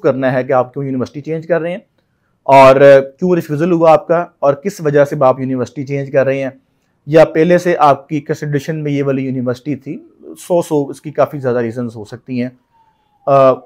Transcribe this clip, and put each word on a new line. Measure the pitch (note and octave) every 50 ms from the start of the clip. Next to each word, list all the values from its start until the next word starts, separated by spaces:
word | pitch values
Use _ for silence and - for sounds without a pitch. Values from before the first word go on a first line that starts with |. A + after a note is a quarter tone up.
| -
करना | D#3 C3 C3 C3+ C3
है | C3 C3 B2+
कि | C3 C#3
आप | B2+ B2 B2 -
क्यों | C#3+ C#3
यूनिवर्सिटी | C3+ C3 B2+ A#2+ - - D3+
चेंज | C#3 D3+ D#3+ E3 D#3+
कर | E3+ F3 E3
रहे | D#3 E3+ F3+
हैं | G#3 - _ _ _ _ _ _ _ _ _ _ _ _
और, | - C3+ C3+ C3+ C3 C3+
uh, | C#3 C#3+ C#3 C#3 C3+ C3+ - - _
क्यों | F#3 F3+ F3+
रिफ्यूज़ल | E3+ E3 - D3+ C#3+ D#3+ F3+ F3+
हुआ | E3 E3 E3 D#3
आपका | D3+ - - E3+ E3+ F3 - _ _ -
और | C#3 C#3+ C#3+ -
किस | G3 F#3+ -
वजह | E3+ D3+ C#3+ D3 C#3+
से | C#3 D#3 D3+ C#3
आप | B2+ B2+ C3+
यूनिवर्सिटी | C3 B2+ C3 B2+ A#2+ - - - C#3
चेंज | B2+ C#3 C#3 C#3 C3
कर | C3+ C#3 C3
रहे | C3+ C3+ C3+
हैं, | C3+ C3 C3 - _ _ _ _ _ _ _ _ _
या | C#3+ D3 D#3+ D#3
पहले | - - D#3+ D#3+ F3 F3 F3
से | F3 F3 F3
आपकी | - D3+ D3 C#3 C3 - _ D#3+ D3
कंसिडरेशन | C#3+ - D#3 D3 D#3 D3 D3 C#3+ C#3 - D#3+
में | D#3 D3+ D3 C#3+
ये | C#3 C#3+
वाली | C#3 C3+ B2+ C3
यूनिवर्सिटी | C3+ B2+ C3 A#2+ B2+ B2 B2 - D3+ D3
थी। | - - C#3 D#3+ B3+ - _ _ _ -
सौ, | D2+ E2 - - - F3+ F3 E3+
सौ | - D#3+ D3 C#3+ C#3
इसकी | D3 - - D#3
काफ़ी | C3+ - C#3+ - - D3
ज़्यादा | C3 C3 A#2+ B2
रीजंस | A#2+ A2+ A2 B2+ B2 A#2+ A2
हो | A#2 G#2
सकती | - - A2+ _ - B2+ B2
हैं। | B2 B2+ B2 _ _ _ _ _ _ _ _ _ _ _ _ _ _
Uh, | C#3 C#3 C#3 C3+ C3 B2 - -